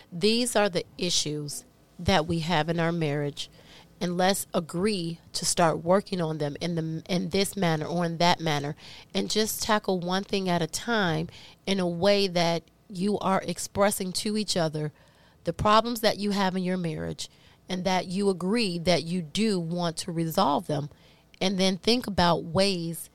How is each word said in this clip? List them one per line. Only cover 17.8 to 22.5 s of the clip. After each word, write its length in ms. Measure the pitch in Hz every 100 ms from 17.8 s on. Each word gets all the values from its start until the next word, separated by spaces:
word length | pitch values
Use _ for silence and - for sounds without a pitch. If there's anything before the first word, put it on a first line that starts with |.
that 220 | 185 185 180
you 220 | 185 196
agree 480 | 180 180 233 208 175
that 240 | 175 160
you 160 | 165 180
do 380 | 151 196 220 190
want 360 | 165 175 170 -
to 140 | -
resolve 560 | 165 165 160 240 143 -
them. 220 | 147 143 - - _ _ -
And 180 | 190 190
then 180 | 190 190
think 300 | - 247 240
about 380 | 180 175 156
ways 640 | 170